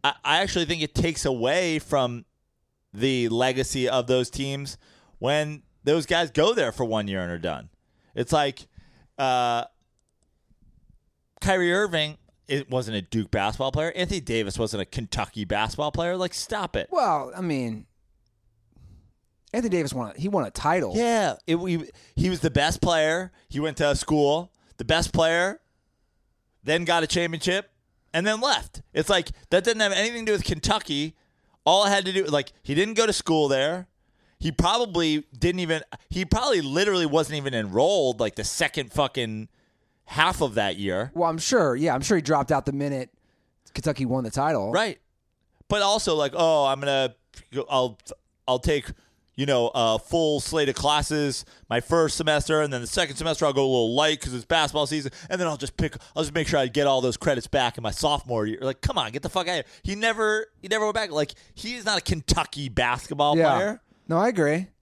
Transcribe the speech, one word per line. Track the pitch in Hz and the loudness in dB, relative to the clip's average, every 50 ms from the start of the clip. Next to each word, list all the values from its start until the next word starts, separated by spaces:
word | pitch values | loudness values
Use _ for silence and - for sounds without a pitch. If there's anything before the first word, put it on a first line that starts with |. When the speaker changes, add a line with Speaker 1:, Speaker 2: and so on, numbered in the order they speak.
Speaker 1:
I, | - 143 143 - - | 0 0 -2 0 0
I | 135 147 170 | 2 2 2
actually | 196 190 - 180 170 | 2 0 0 -2 0
think | 147 175 160 | 0 -2 -4
it | 151 147 _ | -4 -4 _
takes | - 165 165 160 - - | 0 0 0 0 0 0
away | 139 131 120 113 127 151 180 185 170 160 156 | 0 0 2 0 2 2 2 2 0 -2 -2
from | - - - 139 131 123 120 120 - _ _ _ _ _ _ _ _ _ _ _ _ _ - | -2 0 0 0 0 0 -2 -8 -14 _ _ _ _ _ _ _ _ _ _ _ _ _ -6
the | 104 123 135 131 127 120 113 | -2 0 0 2 2 2 2
legacy | 113 120 127 135 127 131 131 - - 135 127 | 2 2 2 2 2 0 -2 -2 -2 -2 0
of | 123 123 131 120 | 2 0 0 2
those | 120 127 127 123 - | 2 2 2 2 -2
teams | - 131 139 139 139 139 143 135 - - _ _ _ _ _ _ _ - | -4 -6 -6 -6 -6 -8 -8 -12 -14 -18 _ _ _ _ _ _ _ -6
when | - 127 147 151 151 151 151 147 _ _ _ _ _ | -2 0 0 0 0 -4 -6 -12 _ _ _ _ _
those | 143 151 165 143 | 2 2 2 2
guys | - 175 170 175 143 | 0 0 0 0 -2
go | - - 156 208 240 | -2 0 0 2 2
there | 233 151 117 | 2 0 -2
for | - - 131 | -2 -4 -4
one | 113 110 110 104 | -2 -2 -4 -2
year | 101 98 95 | -4 -4 -6
and | 90 87 | -4 -6
are | 87 85 | -8 -6
done. | 82 87 78 65 57 - _ _ _ _ _ _ _ _ _ | -6 -6 -6 -6 -10 -18 _ _ _ _ _ _ _ _ _
It's | - 123 - | -8 -4 0
like, | - 151 147 143 139 - - _ _ - - - _ _ _ _ _ - | 2 2 2 0 -4 -8 -18 _ _ -20 -20 -20 _ _ _ _ _ -4
uh, | 139 131 127 123 123 120 120 117 117 - _ _ _ _ _ _ _ _ _ _ _ _ _ _ _ _ _ _ _ - _ _ _ _ _ _ _ _ _ _ _ _ _ _ | 0 0 2 2 2 2 0 -2 -4 -6 _ _ _ _ _ _ _ _ _ _ _ _ _ _ _ _ _ _ _ -20 _ _ _ _ _ _ _ _ _ _ _ _ _ _
Kyrie | - 190 190 190 180 175 | 0 2 2 2 2 2
Irving, | 175 190 214 202 170 160 151 147 151 - _ _ _ _ _ - | 2 2 0 0 0 -2 -2 -2 -6 -14 _ _ _ _ _ -4
it | 143 143 139 - | -4 -4 -2 -2
wasn't | 127 127 123 107 110 | -4 -4 -4 -2 -6
a | 101 | -6
Duke | 90 - - 113 104 - | -6 -2 -4 -4 -2 -2
basketball | - 110 98 104 - - 131 135 | -2 0 0 -2 -2 -2 -4 -2
player. | - 156 156 170 - | -2 -2 -4 -4 -2
Anthony | 175 180 170 196 180 | -4 -4 -2 -4 -6
Davis | 127 - 117 113 107 98 95 - | -4 -2 -2 -2 -2 -2 -2 -4
wasn't | 113 107 - 104 | -4 -4 -4 -6
a | 92 | -8
Kentucky | - - 127 117 98 - 127 104 - - 110 104 | -6 -8 -10 -8 -6 -6 -6 -6 -6 -6 -8 -6
basketball | 87 104 104 107 110 - - 151 151 | -2 -2 -2 -2 -2 -2 -4 -4 -4
player. | - - 165 175 180 | -2 -2 -4 -2 -2
Like, | 185 185 175 - | -2 -4 -4 -4
stop | - - - 220 208 190 175 - | -8 -8 -6 -6 -6 -6 -4 -4
it. | - - - | -6 -6 -2
Speaker 2:
Well, | 370 349 262 202 165 147 131 127 - | 0 0 2 2 2 0 -2 -6 -8
I | 180 | -6
mean, | 185 175 151 135 127 117 110 107 - _ _ _ _ _ _ _ _ _ _ _ _ _ _ _ _ _ _ - - - - - _ _ _ _ _ _ _ _ _ _ | -4 -2 -2 -2 -2 -4 -6 -8 -12 _ _ _ _ _ _ _ _ _ _ _ _ _ _ _ _ _ _ -20 -20 -20 -20 -20 _ _ _ _ _ _ _ _ _ _
Anthony | - 226 240 226 | -4 -2 0 0
Davis | 185 175 156 135 135 | 0 0 0 -2 -4
won | 131 120 104 - | -6 -6 -8 -8
a, | - | -6
he | 151 196 | -4 -2
won | 202 185 131 | 0 0 -2
a | 101 | -2
title. | - - - 151 165 185 147 101 90 | -6 -2 0 2 2 2 2 0 0
Speaker 1:
Yeah, | 214 240 233 233 226 202 156 113 - _ | 0 2 2 2 2 2 0 -2 -4 _
it, | - 165 | 0 0
he, | 170 180 185 170 165 156 - - - - - _ | 0 0 -2 -2 -2 -4 -8 -16 -20 -20 -10 _
he | - 160 185 | 0 0 2
was | 185 165 | 2 0
the | - 160 | 0 0
best | 127 151 143 160 175 - | 2 2 2 2 2 0
player. | - 175 170 160 156 156 160 175 185 185 _ _ _ _ | 2 2 4 4 4 2 2 0 -2 -6 _ _ _ _
He | - 139 | -6 -4
went | 147 160 139 - | -4 -4 -2 0
to | 160 143 | 2 2
a | 143 | 2
school, | - - - 156 151 147 139 147 160 175 - _ _ _ _ _ | 0 0 2 4 4 4 4 4 2 -2 -8 _ _ _ _ _
the | - 117 | -12 -2
best | 110 160 165 170 - | 0 0 0 0 0
player, | - 170 165 160 165 170 175 190 208 - _ _ _ _ _ _ _ _ _ _ _ _ _ _ _ _ _ _ _ _ | 2 2 4 4 4 2 2 0 -2 -6 _ _ _ _ _ _ _ _ _ _ _ _ _ _ _ _ _ _ _ _
then | - - 151 170 175 | -2 0 0 0 2
got | 165 170 170 | 2 2 2
a | 160 | 2
championship, | 151 - 175 170 170 165 160 - 180 185 196 202 _ _ _ _ _ _ _ _ _ | 2 0 0 0 0 -4 -2 -2 0 0 0 -4 _ _ _ _ _ _ _ _ _
and | - 165 185 | -2 0 0
then | 214 214 214 | 2 0 2
left. | 254 285 240 - - - _ - - _ | 2 2 2 0 -2 -8 _ -18 -20 _
It's | - - 156 - | -2 -2 2 4
like, | 202 180 165 - 143 - - _ | 2 2 2 -2 -10 -14 -4 _
that | 165 185 180 | 2 2 4
didn't | 233 226 220 | 2 0 2
have | 214 202 | 0 0
anything | 196 180 208 233 240 233 226 | 2 0 0 0 -2 -4 -2
to | 220 | -2
do | 208 | -2
with | 196 - | 0 0
Kentucky. | - 185 156 - - 202 214 - - 147 143 147 160 - _ _ _ _ _ _ _ _ _ _ | -4 -4 -4 -2 -2 -2 -2 -2 -4 -4 -4 -4 -6 -8 _ _ _ _ _ _ _ _ _ _
All | 156 175 196 208 | 4 4 6 6
it | 202 | 4
had | 202 196 196 | 2 2 0
to | 196 | 0
do, | 185 190 185 | 0 0 0
like, | 147 147 147 135 - _ _ | 2 0 0 0 -2 _ _
he | _ - 139 | _ -2 2
didn't | 151 196 214 226 | 2 2 2 2
go | 208 226 | 2 2
to | 214 | 2
school | 196 - - - 165 160 151 139 | 2 -2 0 0 2 2 4 2
there. | 135 131 135 151 170 185 185 _ _ _ _ _ _ _ _ _ _ _ | 2 2 2 0 -2 -4 -8 _ _ _ _ _ _ _ _ _ _ _
He | - 160 | -6 -4
probably | 143 - 170 175 208 240 247 214 175 175 170 160 151 151 147 _ - 120 | 0 2 2 2 4 2 0 0 0 0 0 2 0 -2 -4 _ -8 -2
didn't | 165 175 180 180 | -2 0 0 0
even, | 180 160 165 156 - _ - - _ _ | -2 -2 -2 -4 -4 _ -18 -20 _ _
he | - - 190 | -6 -6 0
probably | 160 - 214 254 285 254 185 | 0 0 2 2 2 0 0
literally | 151 135 135 165 196 208 196 180 170 | 0 0 0 2 2 2 2 2 0
wasn't | 151 139 160 156 123 151 | 2 2 2 0 0 -4
even | 151 139 139 127 | -6 -6 -4 -4
enrolled, | 113 107 101 90 110 139 175 202 190 147 131 120 110 | -4 -4 0 2 2 2 4 4 2 2 0 0 0
like, | 117 107 - | -2 -2 -2
the | - 104 | -6 -8
second | - - - 170 147 - 160 139 113 | -6 -2 -2 -2 -2 -2 -4 -8 -4
fucking | - - 143 131 _ 135 120 110 110 107 110 - _ _ _ _ _ _ _ _ _ _ _ | -2 -2 -2 0 _ -4 -4 -4 -6 -8 -10 -14 _ _ _ _ _ _ _ _ _ _ _
half | - - 143 156 175 180 - | -8 0 0 0 0 2 0
of | 165 131 104 | -2 -2 0
that | 113 104 98 87 | -2 -2 -2 -2
year. | 92 101 98 - 95 110 127 - | -4 -4 -4 -4 -4 -4 -6 -4
Speaker 2:
Well, | 170 170 165 | -4 -2 -2
I'm | 165 165 | -2 -4
sure. | 160 - - 240 175 143 120 | -4 0 2 2 2 2 0
Yeah, | 127 156 165 127 | 0 0 0 -2
I'm | 131 | -2
sure | 135 - 220 | 0 0 0
he | 175 | 0
dropped | 147 127 156 147 139 - | 2 0 0 0 0 0
out | 156 139 - | -2 -2 -2
the | - | -4
minute | 139 139 143 143 139 131 127 - _ _ _ _ _ _ _ _ _ _ _ - _ | -6 -4 -4 -4 -4 -6 -8 -10 _ _ _ _ _ _ _ _ _ _ _ -12 _
Kentucky | - - 160 139 123 135 | -6 -4 -4 -2 -2 -2
won | 120 127 131 123 | -2 0 -2 -2
the | 110 | -2
title. | - 139 139 151 156 120 95 104 | -2 0 0 2 2 0 0 0
Speaker 1:
Right. | 139 185 220 214 165 _ _ _ _ _ _ _ _ _ _ _ _ _ - _ | 0 0 0 0 -4 _ _ _ _ _ _ _ _ _ _ _ _ _ -4 _
But | 202 208 | 0 2
also, | 196 196 208 220 - 190 165 | 4 2 2 2 2 0 2
like, | 156 147 135 131 | 2 2 0 2
"Oh, | - 170 160 160 151 143 | 2 4 4 6 4 4
I'm | 135 135 139 | 2 2 0
gonna, | 143 139 139 135 135 123 - _ _ _ _ - - _ - 135 - - | 0 0 2 2 2 0 -2 _ _ _ _ -20 -20 _ -6 -6 -4 0
I'll, | 143 131 127 123 107 _ _ - - _ _ _ _ _ _ - | 2 2 2 2 -2 _ _ -20 -20 _ _ _ _ _ _ 0
I'll | 127 127 | 0 0
take, | - 175 151 147 - - - _ _ _ _ _ _ _ _ | 2 0 0 0 -2 -6 -16 _ _ _ _ _ _ _ _
you | - 139 | -4 0
know, | 139 135 123 117 117 | 2 4 4 2 2
a | - 131 117 113 110 110 | 2 2 2 4 2 2
full | - - - 170 165 151 147 143 | 0 0 0 2 2 2 2 0
slate | - - 165 160 147 139 | -2 -2 0 0 2 2
of | 131 | 0
classes | - 156 147 147 151 143 - 151 151 147 143 123 - - _ - - - _ | 0 2 4 4 4 2 0 0 0 0 0 -2 -4 -10 _ -20 -20 -8 _
my | 113 120 | -2 -2
first | 120 - 170 170 160 147 - | 0 2 2 4 4 2 0
semester, | - 160 160 151 147 - - 156 156 | 0 0 2 2 2 2 2 2 2
and | 151 147 | 2 2
then | 135 123 | -2 -6
the | 120 113 | -6 -4
second | - 196 175 139 139 | -2 -2 -2 -2 -2
semester | - 160 165 156 - 160 | -4 -4 -4 -2 0 0
I'll | 147 | 2
go | 135 135 | 2 2
a | 135 135 | 2 4
little | 131 123 117 110 120 | 4 4 4 4 4
light | 139 151 156 156 - | 4 4 2 2 0
'cause | - 131 123 | -4 -8 -8
it's | 123 110 | -8 -2
basketball | _ 165 165 156 135 127 151 147 127 | _ 2 2 2 2 0 0 0 0
season, | 151 156 139 139 - - - - | -2 -4 -4 -6 -10 -12 -8 -6
and | 170 185 | -4 -2
then | 180 | -2
I'll | 165 151 139 | -2 -2 -4
just | - 131 - | -6 -8 -4
pick, | - 165 147 - 123 - - - | -4 -4 -4 -4 -8 -18 -10 -4
I'll | 151 160 | -4 -4
just | 147 147 | -2 -2
make | 165 151 - | -2 -2 2
sure | 170 147 | 2 2
I | 131 | 2
get | 127 107 147 143 143 | 2 0 2 4 4
all | 135 131 | 4 4
those | 127 127 117 - | 2 0 -2 0
credits | - 165 143 123 - | 0 0 0 0 -2
back | - - 143 127 120 - - | -2 0 2 2 2 0 -2
in | |
my | 117 107 | -6 -6
sophomore | - - - 151 147 139 - 131 120 113 107 | -4 0 0 0 0 0 -2 -2 -2 0 0
year." | 107 107 - | -2 -2 -2
Like, | 131 131 131 _ | -4 -4 -4 _
come | - - 247 190 | -4 -2 0 0
on, | 131 110 | -2 -2
get | 113 139 | -6 -6
the | - - | -8 -4
fuck | - 185 175 | -2 -2 -2
out | 170 180 160 | 0 -2 -2
of | 131 | -4
here. | - - - _ | -6 -14 -12 _
He | - 196 | -6 -4
never, | 202 220 226 226 214 220 214 214 214 220 - _ _ | 0 0 0 2 2 2 2 2 0 -2 -6 _ _
he | - | -6
never | 190 208 220 214 | -2 -2 0 0
went | 214 202 | 0 0
back. | 220 214 190 | -2 -4 -2
Like, | 151 151 147 143 - - - _ - | 0 -2 -2 -2 -4 -18 -20 _ -20
he's | - - 214 247 247 202 | -14 -12 -10 -10 -6 -2
not | 214 208 180 | -2 -2 -2
a | |
Kentucky | - - 190 160 139 - - 175 151 - - 143 143 131 | 0 -2 -2 -2 0 0 0 0 0 -4 -6 -8 -8 -4
basketball | 107 - 123 120 123 120 - - 151 143 147 147 147 | 0 0 2 2 0 -2 -4 -10 -2 2 2 4 4
Speaker 2:
Yeah. | 170 165 151 135 | 4 4 4 4
Speaker 1:
player. | 127 190 208 - 240 _ _ _ _ _ - | 2 2 -2 -4 -8 _ _ _ _ _ -2
Speaker 2:
No, | 160 165 | 0 2
I | 196 | 2
agree. | 240 240 190 156 143 151 170 190 - _ _ | 2 2 2 2 2 2 0 -4 -8 _ _